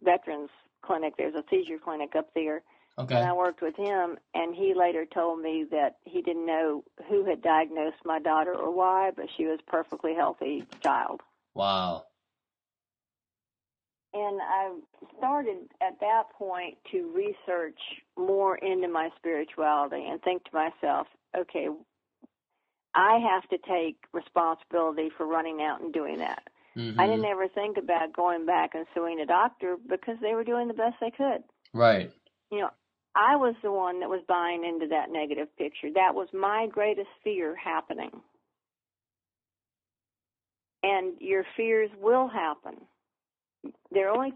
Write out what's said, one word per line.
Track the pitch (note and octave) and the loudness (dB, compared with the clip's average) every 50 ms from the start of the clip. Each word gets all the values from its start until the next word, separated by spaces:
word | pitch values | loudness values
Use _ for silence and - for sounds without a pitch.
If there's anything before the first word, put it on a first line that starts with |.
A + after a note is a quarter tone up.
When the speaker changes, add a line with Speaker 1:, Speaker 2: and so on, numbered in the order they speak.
| - | 2
Speaker 1:
Veterans | F3+ F3 F3 - E3 D#3 D3 D3 C#3+ - _ _ _ _ _ - | 4 4 4 2 -2 -8 -8 -8 -10 -14 _ _ _ _ _ -6
Clinic. | - F#3 D#3+ D#3+ D3+ - - | -4 -2 -2 -2 -4 -4 -4
There's | C#3+ D3+ D#3 | -4 -4 -4
a | D#3+ D3+ - | -4 -4 0
seizure | G3 F#3 F3+ E3 D#3+ D#3 - | 0 0 0 0 -6 -10 -8
clinic | D3 D#3 D3+ D3 D3 - | -8 -8 -6 -6 -4 -2
up | D#3 D#3 - - | -4 -4 -2 -2
there. | E3 D#3+ D3+ D3+ E3 - _ _ _ _ _ _ - | -4 -2 -2 -4 -4 -8 _ _ _ _ _ _ -8
Speaker 2:
Okay. | C3 B2+ C3 | -4 0 2
Speaker 1:
And | A#2+ A#2+ F3+ | 2 2 2
I | F3+ | 2
worked | F3+ F3+ F3+ E3+ - | 2 2 0 0 -2
with | F3 D#3+ D#3 | -4 -4 -4
him, | - G3+ G3+ G3+ F#3+ F3 E3+ E3+ - _ _ - | -2 -2 0 0 0 0 0 -2 -8 _ _ -4
and | E3+ E3+ E3+ E3+ | -4 -4 -2 -2
he | F3 G3 F#3+ F#3 | 0 2 2 4
later | F3+ F3+ F3 E3+ D#3+ D#3+ | 6 4 4 4 0 -4
told | D#3 - F#3 E3 E3+ E3 E3 | -4 -2 0 0 0 0 -2
me | D#3+ D#3+ D#3+ D#3+ D#3 D3+ | -4 -4 -2 -2 -2 -2
that | - D3+ C#3+ - - _ - | 0 2 2 2 0 _ -12
he | - F3 F3+ E3 | -8 -6 -4 -2
didn't | F3+ E3+ E3 E3 | -2 -2 -2 -2
know | E3 D#3+ D#3+ E3 D#3 D3 D3 - _ _ - - - | -2 0 0 2 0 0 -2 -6 _ _ -16 -6 0
who | G#3 G3+ G3 | 0 2 2
had | G3 D#3+ B2+ - | 2 0 0 2
diagnosed | E3+ D#3 D#3 D#3+ D#3 D#3+ D#3+ D3+ D#3 - - - | 4 4 4 4 2 -2 -4 -4 -4 -4 -6 -4
my | E3 D#3+ D#3+ | -4 -2 -2
daughter | D3+ D#3+ D#3 D#3 D#3 F3+ F3+ | 0 2 2 2 2 0 0
or | - - - | -4 -2 -2
why, | F3 F#3 F#3 F#3 F#3 F#3+ F#3+ F#3+ F#3 | 0 2 4 4 4 4 2 0 0
but | - - D#3+ - | -4 -8 -10 -4
she | - D#3+ | -4 -2
was | D#3+ D#3+ D#3 - | -2 -2 -4 -4
a | - | -2
perfectly | - E3 D#3+ - - - - D#3+ D#3+ | -2 -2 -2 -2 -6 -6 -4 -2 0
healthy | E3+ D3+ - - - C#3 C3+ D3 C#3 - - - - - | 0 0 0 0 -2 -4 -4 -4 -6 -8 -10 -10 -4 0
child. | D3 C#3 B2+ - - - - - _ _ _ _ _ - | 0 2 2 0 -2 -6 -8 -12 _ _ _ _ _ -4
Speaker 2:
Wow. | G2 G2 G2 G2 F#2+ F#2 F2+ E2+ D#2+ - - _ _ _ _ _ _ _ _ _ _ _ _ _ _ _ _ _ _ _ _ _ _ _ _ _ _ _ _ _ _ _ _ _ _ _ _ _ _ _ _ - | -2 0 2 2 2 2 0 -2 -4 -8 -14 _ _ _ _ _ _ _ _ _ _ _ _ _ _ _ _ _ _ _ _ _ _ _ _ _ _ _ _ _ _ _ _ _ _ _ _ _ _ _ _ -6
Speaker 1:
And | G#3 G#3 G3+ G3+ G3 | -4 -4 -2 -2 -4
I | - - F#3 F#3+ G3 F#3+ F3+ E3 - _ _ - - - - - | -2 0 0 0 0 0 -4 -10 -16 _ _ -20 -20 -20 -10 -4
started | - C4 C#4+ D4 C#4 A3 G3 F3+ D#3+ - _ - F#3 | 0 0 2 0 0 -2 -4 -6 -8 -14 _ -4 -4
at | F#3 - - | -4 -2 -2
that | G3+ G#3 A3 A3+ G#3+ - - | 0 2 4 2 2 0 -4
point | - G3+ F#3+ F3+ F3+ F3 E3+ - - - - - | -8 -6 -6 -4 -4 -6 -8 -10 -14 -12 -6 -4
to | F#3 F3 E3 E3 | -4 -4 -2 -2
research | F#3 G3+ G#3 G3 - - - F3+ F3 E3 D#3 D#3 - - - - - - _ - | -2 -2 -2 -4 -6 -6 -4 -4 -2 -4 -4 -8 -12 -14 -14 -14 -14 -18 _ -8
more | - F3+ F#3+ G3 G3 G3 F#3+ F#3+ | -4 0 2 2 4 4 2 2
into | - - G3 F#3 F#3 F3+ F3 | 0 -2 -2 0 0 0 0
my | E3+ D#3+ D#3 E3 - | 0 -2 -2 -2 -4
spirituality | - - E3 E3 D3 D#3 - - - D#3 D3+ D3+ D3 C#3+ C#3+ C#3+ C#3+ C#3+ - | -8 -6 -4 -2 -2 -4 -4 -4 -2 0 2 2 2 2 0 -2 -6 -8 -8
and | D3+ E3 - | -8 -4 -2
think | F3+ F3+ F3+ - | -2 -2 -2 -4
to | - - | -4 -2
myself, | D#3+ D#3 E3 - - - D3 C#3+ D3 D3+ - _ _ _ _ - | -2 -2 -2 -2 -4 -2 0 0 0 -2 -4 _ _ _ _ -4
"Okay, | F#3 F3 - - D#3 - D3+ D3+ - - _ _ _ _ _ _ _ - - _ _ _ _ _ _ _ _ _ _ _ _ - | -4 -4 -4 -4 -4 -4 -4 -6 -8 -12 _ _ _ _ _ _ _ -20 -20 _ _ _ _ _ _ _ _ _ _ _ _ 2
I | - F#3 G#3 A3+ A#3 | 6 6 8 8 6
have | A#3 A3 F#3 F#3 - - | 6 4 2 2 0 0
to | F#3 F3 | -4 -4
take | - - F#3 F3 E3 D#3+ D3+ _ _ - - | -2 0 -2 0 0 -2 -4 _ _ -10 -10
responsibility | E3+ - - - F3+ E3+ E3 E3 - - - - E3+ E3 D#3+ D3+ D#3 D#3 D#3+ - | -10 -8 -2 0 2 2 2 2 -2 -4 -2 0 2 2 2 0 0 -2 -4 -4
for | - D#3+ | -6 -4
running | D#3 E3 E3 D#3+ E3 D#3 D3+ D3+ | -2 0 0 -2 -2 -4 -4 -4
out | D3+ C#3+ - | -4 -4 -4
and | - E3 D3 | -6 -6 -4
doing | E3 D3 D3 D3+ D#3 | -4 -4 -4 -6 -6
that." | - - - - - - _ _ _ _ - | -6 -6 -6 -8 -12 -16 _ _ _ _ -10
Speaker 2:
Mm-hmm. | A#2 A#2 A2+ G#2+ A#2+ | -8 -6 -4 2 4
Speaker 1:
I | F#3 | 4
didn't | G#3 A3+ A3 A3 | 4 4 2 2
ever | G#3 G3 F#3+ F#3+ | 0 0 0 -2
think | F#3 - G#3 G3+ G#3+ G3+ | -2 -2 -2 -4 -2 -2
about | G3 F3+ - F3 E3 D#3+ D#3+ - | -2 0 0 2 2 0 -2 -2
going | - F3 F3 F3 E3 E3 | 0 2 2 2 0 0
back | E3 F3+ E3 D#3+ D#3+ - | 2 2 2 2 0 -2
and | E3 E3 - - | -6 -10 -8 -6
suing | F3 E3+ E3+ E3+ D#3+ | -4 -4 -4 -4 -4
a | D3+ | -2
doctor | C#3 E3+ F3+ A3 B3 B3 - F#3+ F3+ F3+ F3 A#3 B3+ | 2 2 4 4 2 0 -2 -6 -4 -4 -4 -4 -4
because | F#3 F#3+ - A#3+ A3+ A3+ | -4 -4 -4 -6 -8 -4
they | B3 G#3+ A3+ | -2 -2 -2
were | A3+ A#3 | -2 -2
doing | A#3 A#3+ A#3+ A#3+ | -2 0 -2 -2
the | A#3+ A3+ | -2 -2
best | A3 A3 A#3 A#3+ - | 0 0 -2 -2 -2
they | A3+ A3+ - | -6 -6 -4
could. | - C#4 C#4 A#3 - - _ _ _ _ _ - | -2 -2 0 0 -2 -6 _ _ _ _ _ 2
Speaker 2:
Right. | A2+ A#2 A2+ G#2+ F#2+ F2 F2 - _ _ _ _ _ _ - | 6 8 8 8 6 2 -4 -10 _ _ _ _ _ _ -8
Speaker 1:
You | G#3 G#3 F#3+ | -4 -2 -2
know, | - - _ _ _ _ _ _ _ - | -4 -4 _ _ _ _ _ _ _ 2
I | G3+ G#3 B3 C#4+ | 4 6 6 6
was | C#4+ C4 A#3+ A#3 A3+ - | 6 4 2 0 0 -2
the | G#3 | -2
one | G3 F#3+ F#3 F3+ F3+ F3+ | 0 0 0 0 -2 -4
that | F3+ - | -4 -4
was | F#3+ F#3 E3 | -4 -4 0
buying | - F3+ F3 E3+ F3 F3 E3+ E3+ | 0 0 2 2 0 -2 -2 -2
into | F3 E3 E3 E3 D3+ | -4 -4 -2 -2 0
that | D#3+ D#3 C3+ - | 0 0 -2 -2
negative | - D#3+ D3+ D3 D3 D3+ D3+ D3+ _ | -4 -4 -2 -2 -2 -4 -6 -6 _
picture. | - D3 D3+ - - - D3 D3+ | -6 -6 -6 -6 -8 -6 -2 2
That | F#3+ F#3 F3+ - | 4 4 4 4
was | G3 F#3 - - | 0 -4 -6 -4
my | F#3+ G3 G3 G#3 A3 A3+ G#3+ | -2 0 0 0 0 -2 -2
greatest | F#3 G#3 G#3 G#3+ G#3 G3+ G3 - - _ - | 0 0 0 0 0 0 -4 -8 -10 _ -6
fear | G#3+ G#3 F#3 E3+ D3+ E3 | -4 -2 -2 -2 -4 -4
happening. | - - F3 D#3+ D#3+ - - - - C#3+ - - - - _ _ _ _ _ _ _ _ _ _ _ _ _ _ _ _ _ _ _ _ _ _ _ _ _ _ _ _ _ _ _ _ _ _ _ _ _ _ _ _ _ _ _ _ _ _ _ _ _ _ _ - | -6 -6 -4 -4 -4 -4 -6 -8 -8 -10 -12 -14 -18 -20 _ _ _ _ _ _ _ _ _ _ _ _ _ _ _ _ _ _ _ _ _ _ _ _ _ _ _ _ _ _ _ _ _ _ _ _ _ _ _ _ _ _ _ _ _ _ _ _ _ _ _ -2
And | G3 G3 F#3+ F#3 F#3 F3 - | 0 0 0 0 -2 -6 -6
your | - F#3+ G3 F#3+ F#3 - - | -4 -2 0 0 0 -2 -4
fears | - A3+ A3+ A3+ A3 G#3+ G#3 G#3 G3 | -4 0 2 2 2 2 0 -2 -2
will | G3 A3 B3 C4 C4 B3 | 2 4 4 4 4 0
happen. | A3 A3 E3+ D#3 D3 - - - - - - - _ _ _ _ _ _ _ _ _ _ _ _ _ _ - C#4+ - _ _ - | -2 -2 -2 -2 -4 -6 -10 -16 -16 -16 -18 -20 _ _ _ _ _ _ _ _ _ _ _ _ _ _ -16 -16 -16 _ _ -2
There | - G3 F#3+ G3 | 0 0 2 2
are | G#3+ | 0
only | B3 C4+ C4+ C4+ | 0 -2 -2 -4